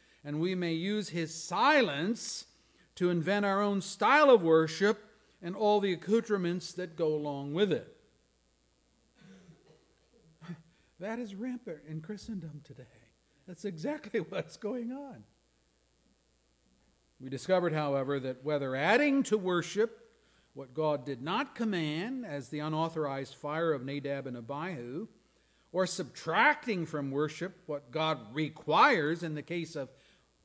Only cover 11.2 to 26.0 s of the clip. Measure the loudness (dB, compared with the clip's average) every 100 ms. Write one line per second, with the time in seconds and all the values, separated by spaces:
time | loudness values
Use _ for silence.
11.2 | -8 -8 -8 -8 -10 -12 -10 -10 -8 -10
12.2 | -8 -8 -10 -14 -16 -20 -20 -20 _ _
13.2 | _ _ -18 -10 -8 -6 -6 -6 -4 -4
14.2 | -2 -6 -8 -8 -6 -6 -6 -10 -12 -16
15.2 | -20 _ _ _ _ _ _ _ _ _
16.2 | _ _ _ _ _ _ _ _ _ _
17.2 | -8 -8 2 4 4 2 2 0 0 -2
18.2 | -2 -6 -2 0 0 0 4 4 6 4
19.2 | 2 2 2 0 0 0 0 -2 -20 _
20.2 | _ _ _ -18 -10 -2 0 0 -4 -6
21.2 | -2 -2 -4 -4 -2 0 0 -2 -4 -6
22.2 | -6 -8 -6 -6 -2 0 0 0 -2 -2
23.2 | -8 -10 -6 0 2 0 -2 -6 -4 -6
24.2 | -6 -10 -8 -8 -6 -8 -8 -8 -10 _
25.2 | _ _ _ _ _ -2 0 -2